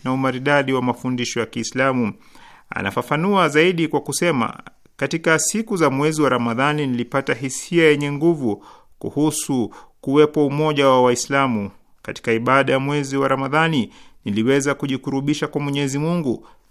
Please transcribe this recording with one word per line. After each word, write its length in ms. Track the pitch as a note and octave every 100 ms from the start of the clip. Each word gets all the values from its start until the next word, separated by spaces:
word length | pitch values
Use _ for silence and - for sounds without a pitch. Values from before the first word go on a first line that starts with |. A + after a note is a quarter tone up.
na 100 | B2+
umaridadi 600 | C3 C3 B2+ C#3 C#3+ C3
wa 80 | C3
mafundisho 580 | B2 A#2+ B2+ B2+ A#2+ A#2+
ya 60 | A2
Kiislamu. 680 | A#2+ A2+ B2+ C3+ B2+ A2 F#2+ - - - - _
Anafafanua 800 | - G2 A#2+ - D3 F#3 G3 D#3+
zaidi 380 | D3 F3 E3+ D#3
kwa 140 | D3
kusema, 580 | - C#3 F3 C#3+ A2+ - - _ _ -
"Katika 420 | C#3 E3 E3 D#3+
siku 380 | - G#3 A3 G3
za 120 | D3
mwezi 320 | C3+ D3+ D#3
wa 80 | C#3+
Ramadhani 580 | B2 A#2+ A#2 C#3 D3+ C#3
nilipata 460 | B2 A#2+ C3+ C3+
hisia 500 | A#2+ C3+ - - E3+ D#3+
yenye 220 | D3 D3
nguvu 520 | C#3+ E3 D#3 B2 G2+ - - - -
kuhusu 760 | A2 C#3+ D3+ D3+ - C3 G#2 - - _
kuwepo 460 | - C#3+ D3+ D3+ D3
umoja 400 | C#3+ D3+ C#3+ C3+
wa 140 | C3
Waislamu. 680 | B2 B2 - C#3 C3+ A2 G2 - _ _
Katika 300 | - - -
ibada 400 | A2+ B2 C3+ C3+
ya 60 | C3
mwezi 380 | C#3 D3 C3+ C#3
wa 100 | C3+
Ramadhani 680 | C3+ C3+ D3+ E3 D3+ G#2 - - - A2+
niliweza 480 | G2+ A2+ C#3 C3+
kujikurubisha 720 | C#3 A#2+ C3 C#3 C3+ C#3+ D3 D3
kwa 140 | D3
Mwenyezi 380 | C#3+ C#3+ C#3+ C#3
Mungu 480 | D#3+ F3 C#3+ - - - _